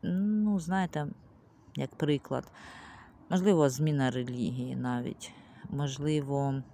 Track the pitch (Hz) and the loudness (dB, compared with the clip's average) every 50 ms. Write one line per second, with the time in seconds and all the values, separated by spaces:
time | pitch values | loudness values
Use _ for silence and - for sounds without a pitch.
0 | - - 175 185 202 208 214 214 214 208 208 190 160 170 185 190 185 175 - 151 | -2 -2 0 0 0 2 2 2 2 2 2 0 0 0 0 0 0 0 -2 -4
1 | 147 147 - - - - - - - - _ - - - - 143 135 131 - - | -4 -4 -6 -12 -18 -20 -20 -20 -20 -20 _ -20 -20 -12 -6 -6 -6 -6 -2 -2
2 | 160 147 147 139 - - 135 131 - - - - - - - - - - - - | 2 2 2 0 0 -4 -4 -4 -4 -8 -20 -20 -20 -18 -18 -18 -18 -20 -20 -20
3 | - - - - - - 170 185 180 208 196 165 151 139 127 131 151 156 151 143 | -20 -20 -20 -20 -6 0 0 2 4 6 6 6 6 4 4 2 2 2 4 4
4 | 135 127 123 127 123 120 123 123 117 - 123 131 123 127 127 123 123 127 123 123 | 2 2 2 0 -4 -4 -4 -2 -2 -2 -2 -4 -6 -6 -4 -4 -2 -2 -2 -2
5 | 120 - - - - - - - - - - - - - - 139 143 139 135 135 | -4 -6 -8 -10 -14 -18 -18 -20 -20 -20 -20 -20 -12 -8 -4 -4 -2 -4 -4 -2
6 | 143 151 156 151 139 135 139 139 139 139 135 135 131 - | -2 0 0 0 0 0 0 0 0 0 -2 -4 -6 -10